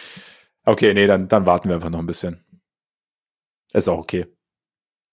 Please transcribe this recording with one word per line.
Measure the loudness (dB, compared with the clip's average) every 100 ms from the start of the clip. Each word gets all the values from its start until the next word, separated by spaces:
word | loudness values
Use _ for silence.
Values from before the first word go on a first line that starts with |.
| -20 -20 -20 -20 _ _ 0
Okay, | 2 2
nee, | 4 4
dann, | 2 2
dann | 0 2
warten | 0 0
wir | -4
einfach | -4
noch | -6
ein | -6
bisschen. | -6 -6 -10 _ _ _ _ _ _ _ _ _ _ _ _ _
Ist | 0 0
auch | -2
okay. | -4 -8 -8 _ _ _ _ _ _ _ _